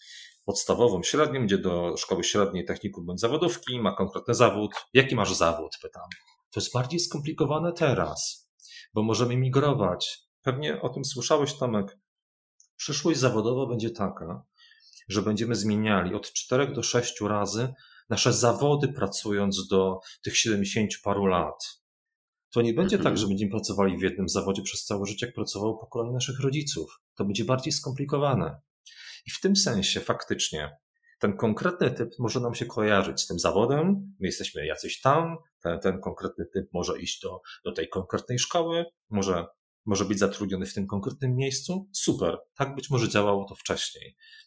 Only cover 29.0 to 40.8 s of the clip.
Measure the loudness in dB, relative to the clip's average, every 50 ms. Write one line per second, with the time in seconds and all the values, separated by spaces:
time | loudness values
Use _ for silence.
29 | -18 -18 -18 -14 -10 -8 -4 0 2 4 4 4 4 2 2 0 0 0 0 0
30 | 0 -2 -2 -2 -2 -4 -2 -2 -2 -2 -2 -4 -6 -8 -10 _ _ _ _ _
31 | _ _ _ -2 0 0 0 2 0 0 0 0 0 -2 0 0 0 0 0 -2
32 | -4 -6 -4 -4 -2 -2 -2 -2 -2 -2 -4 -6 -6 -4 -2 0 4 4 4 4
33 | 4 2 0 -4 -4 -2 -2 0 0 2 4 4 4 4 4 4 4 2 2 2
34 | -2 -8 -8 -6 -4 -4 -4 -4 -6 -8 -6 -6 -6 -6 -6 -6 -6 -8 -4 0
35 | 2 2 4 4 2 -2 -6 -10 -14 _ _ _ -4 -4 -2 0 0 -2 -2 -2
36 | -4 -8 -8 -6 -8 -8 -6 -8 -8 -6 -4 -6 -4 -4 -4 -4 -2 -2 -4 -4
37 | -6 -8 -8 -8 -8 -10 -10 -12 -14 -18 -18 -12 -10 -8 -6 -6 -6 -4 -4 -6
38 | -4 -4 -4 -4 -4 -4 -4 -2 -2 0 0 0 0 0 0 -2 -2 -4 -8 _
39 | _ -4 -2 0 2 2 0 0 -2 -6 -12 _ _ _ _ _ -2 0 0 0
40 | 2 0 2 2 2 0 0 -2 -4 -4 -4 -4 -4 -4 -4 -6